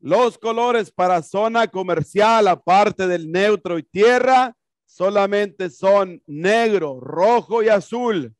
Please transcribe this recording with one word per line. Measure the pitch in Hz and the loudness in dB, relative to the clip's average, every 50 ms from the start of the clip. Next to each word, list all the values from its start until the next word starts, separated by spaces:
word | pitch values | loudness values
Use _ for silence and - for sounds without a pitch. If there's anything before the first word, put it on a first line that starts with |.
Los | - 123 165 214 247 233 - | -4 0 0 2 2 0 -2
colores | _ - 226 226 226 233 240 240 233 208 - _ | _ -8 -6 -4 -2 -2 0 0 -2 -2 -4 _
para | - 180 180 185 170 151 | -2 0 0 0 0 -2
zona | - - 196 214 226 226 233 226 | -4 -6 -4 -4 -2 0 0 -2
comercial, | - _ 185 190 180 175 165 151 - - 196 208 220 226 226 214 | -2 _ -8 -4 -4 -4 -4 -4 -4 -2 0 2 2 4 4 2
aparte | 190 175 147 _ - 180 196 208 208 - - 190 | 2 0 -2 _ 2 2 4 4 2 0 -2 -2
del | 185 175 175 165 156 160 | -2 -2 -4 -4 -4 -4
neutro | 180 196 208 214 196 _ 185 175 165 | -2 0 0 0 -2 _ -6 -8 -8
y | 151 | -8
tierra, | _ _ 185 208 233 247 247 254 254 262 254 254 254 226 _ _ _ _ _ _ | _ _ 2 2 4 4 2 2 2 2 2 2 0 -4 _ _ _ _ _ _
solamente | _ _ _ 180 190 208 202 196 196 202 202 208 202 156 _ 185 175 | _ _ _ -4 -2 0 0 0 0 0 -2 -2 -4 -6 _ -10 -10
son | 131 - - 190 196 202 196 185 175 151 _ | -10 -4 0 2 2 2 2 -2 -8 -18 _
negro, | - 147 147 165 185 214 233 233 226 214 190 160 147 135 127 | -14 -12 -4 -2 0 2 2 2 2 0 -2 -2 -4 -10 -12
rojo | 123 123 - 156 180 214 240 233 170 _ 202 233 214 | -14 -10 -4 0 2 2 2 2 -2 _ -4 -2 2
y | 214 | 2
azul. | 220 202 - - 226 240 247 240 220 180 135 117 113 _ | 2 0 0 -4 -8 -6 -4 -4 -4 -4 -6 -8 _ _